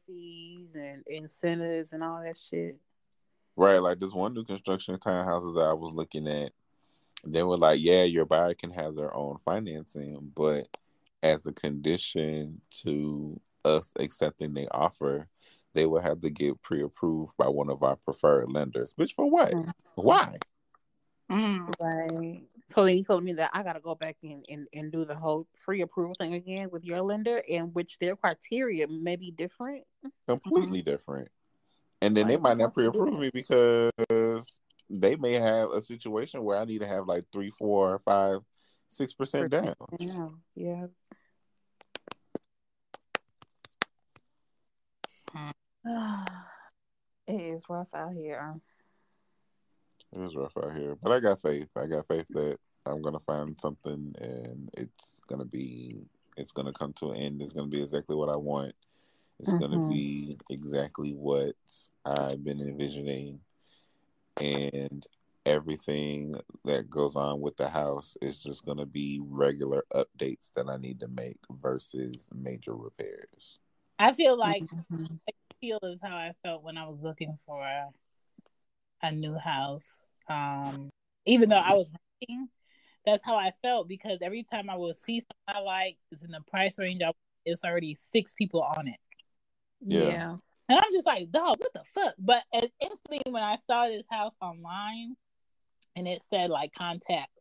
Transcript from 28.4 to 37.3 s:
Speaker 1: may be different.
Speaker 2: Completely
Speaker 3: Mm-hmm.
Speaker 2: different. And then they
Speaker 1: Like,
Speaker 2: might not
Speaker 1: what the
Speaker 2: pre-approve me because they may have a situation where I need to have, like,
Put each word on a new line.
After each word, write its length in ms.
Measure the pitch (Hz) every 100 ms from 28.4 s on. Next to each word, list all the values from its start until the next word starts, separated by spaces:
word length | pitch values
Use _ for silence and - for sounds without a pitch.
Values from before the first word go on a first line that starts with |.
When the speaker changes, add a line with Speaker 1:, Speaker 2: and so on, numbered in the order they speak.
| - 233 262 170 147
Speaker 1:
may 280 | 160 170 180
be 140 | 180
different. 540 | 165 175 - 247 285 - _ 277 - -
Speaker 2:
Completely 540 | 254 - 320 185 185
Speaker 3:
Mm-hmm. 80 | 156
Speaker 2:
different. 380 | - - 69 - _ _ _ _ _ _ _
And 140 | 104 107
then 100 | 107
they 60 |
Speaker 1:
Like, 80 | 143
Speaker 2:
might 160 | 139 117
not 60 | 113
Speaker 1:
what 80 |
the 160 | - 117
Speaker 2:
pre-approve 280 | 208 294 185
me 100 | 135
because 1300 | 127 - 127 120 117 117 - 113 113 113 113 117 - _ _ -
they 260 | 98 98 156
may 160 | 127
have 380 | 120 113 113 107
a 100 | 90
situation 600 | 110 117 117 107 135 139
where 140 | 107 101
I 60 |
need 140 | 113 110
to 60 | 101
have, 200 | 95 92
like, 160 | 87 87